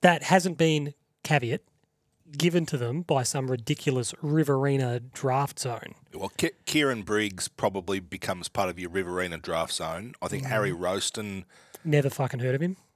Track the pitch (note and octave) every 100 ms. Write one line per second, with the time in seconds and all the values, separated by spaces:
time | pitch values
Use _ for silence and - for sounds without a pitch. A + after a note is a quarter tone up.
0 | F#3 E3+ C#3+ F#3 F3+ D3+ D#3+ D#3 D3 -
1 | _ _ - D3+ B2 C3 _ _ _ _
2 | _ _ _ D3 E3 F3 E3 D3 A#2+ C#3
3 | F3+ C#3+ A#2+ D3 C3 B2+ A#2 D3 - B2+
4 | A#2+ - D3+ D#3 D3 C#3 C#3 C#3 C3 A#2+
5 | B2 - C3+ C3 C#3+ - C3 A#2 - -
6 | _ - G2 - D#3+ - - D3+ C#3+ A#2+
7 | G2 G#2+ G#2+ F#2 - - G#2+ G2 F2 G2
8 | F2 F#2+ - F#2 E2+ - F#2+ F2 F2 F#2
9 | F2 F2+ F2+ E2 D#2 E2 E2 - D#2+ E2
10 | - - - - C3+ A#2 G2+ F2 F2+ G2
11 | - - G#2 G2 F2+ - - - D#3+ D3
12 | C#3 - C3 B2+ B2+ C3 F3 F#3+ _